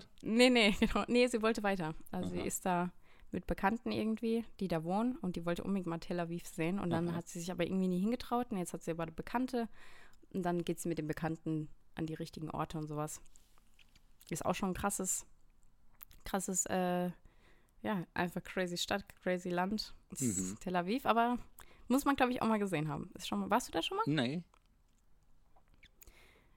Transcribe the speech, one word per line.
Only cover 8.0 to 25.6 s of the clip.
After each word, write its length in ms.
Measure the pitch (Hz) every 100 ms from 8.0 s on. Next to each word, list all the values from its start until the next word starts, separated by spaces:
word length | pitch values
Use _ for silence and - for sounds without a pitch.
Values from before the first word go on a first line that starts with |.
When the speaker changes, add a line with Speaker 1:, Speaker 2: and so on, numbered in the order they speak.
Speaker 2:
hingetraut 500 | 202 254 - 240 247
und 80 | 196
jetzt 140 | 175
hat 100 | 165
sie 80 | -
aber 140 | 165
eine 80 | 165
Bekannte 560 | 165 - 240 254 240 220 - - - - - -
und 100 | 190
dann 220 | 175 175
geht 160 | 170 170
sie 80 | 175
mit 100 | 165
den 80 | 156
Bekannten 600 | 156 160 160 160 156 151 - -
an 120 | - 160
die 80 |
richtigen 360 | 156 160 - 156
Orte 280 | 147 147 156
und 80 | 151
sowas. 320 | 151 151 - - - - - - - - - - - -
Ist 140 | 156
auch 100 | -
schon 160 | 180 190
ein 40 |
krasses, 520 | 175 202 - 185 - - - - - - - - - - -
krasses, 420 | - 196 185 185 -
äh, 440 | 185 180 180 180 - - - - - - -
ja, 220 | 214 202 160
einfach 280 | - 175 180
crazy 340 | - - 180 175
Stadt, 280 | - 202 - -
crazy 260 | 185 180 180
Land. 440 | 175 185 214 - - -
Das 100 | -
ist 180 | 127 92
Speaker 1:
Mhm. 200 | 92 104
Speaker 2:
Tel 160 | 190 180
Aviv, 300 | 175 247 -
aber 320 | 220 233 240 - - - - -
muss 160 | 254
man, 100 | 285 277
glaub 140 | 254
ich, 120 | 247
auch 40 | 226
mal 100 | 220
gesehen 300 | 202 160 156
haben. 220 | 143 -
Ist 120 | - -
schon, 200 | 202 190
warst 180 | 226 -
du 40 |
da 80 | 330
schon 140 | - 392
mal? 80 | 440
Speaker 1:
Nee. 360 | 151 120 170 - - _ _ _ _ - - - - - -